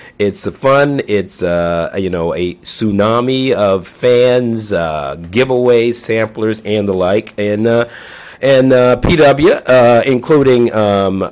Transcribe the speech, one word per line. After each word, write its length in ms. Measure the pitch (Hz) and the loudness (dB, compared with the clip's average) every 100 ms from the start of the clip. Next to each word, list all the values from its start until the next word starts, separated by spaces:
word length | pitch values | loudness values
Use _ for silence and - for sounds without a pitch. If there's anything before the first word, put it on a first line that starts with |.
| - _ | -20 _
it's 320 | 101 90 101 | -4 -2 -6
fun. 540 | - 135 139 143 139 - | -4 0 2 0 -2 -4
It's, 360 | 104 90 - | -4 -4 -2
uh, 500 | 90 87 85 85 82 - | 0 0 -2 -2 -4 -4
you 140 | 95 | -4
know, 240 | 87 82 | -4 -4
a 220 | 80 90 85 | -4 -6 -6
tsunami 960 | - - 110 101 104 117 123 131 131 | -8 -4 -2 0 0 0 -2 -2 -2
of 340 | 98 101 95 87 | 0 0 0 -4
fans, 840 | - 123 123 123 123 123 113 107 | -4 0 4 4 2 0 -4 -4
uh, 440 | 92 82 78 69 76 | -4 -4 -6 -8 -10
giveaways, 760 | 85 101 131 123 123 120 117 | -6 -2 0 0 2 2 2
samplers, 680 | 120 - 113 110 110 110 107 101 | -2 -4 -2 -4 -4 -4 -4 -4
and 240 | 107 101 | -2 -2
the 40 | |
like. 420 | 92 90 104 - - | -2 0 0 -2 -6
And, 300 | 104 104 113 | -4 -2 0
uh, 200 | 117 117 - - - - - | 0 -2 -8 -20 -20 -20 -6
and, 320 | 135 131 131 | 0 2 4
uh, 220 | 127 123 120 | 4 4 2
P 200 | - 165 | 0 4
W, 340 | 147 139 165 | 4 4 2
uh, 500 | - - 127 117 120 | 0 2 4 6 4
including, 680 | 135 127 123 156 135 123 117 | 2 -2 2 2 4 4 2
um, 560 | 107 104 101 98 95 92 | 0 0 2 0 -2 -6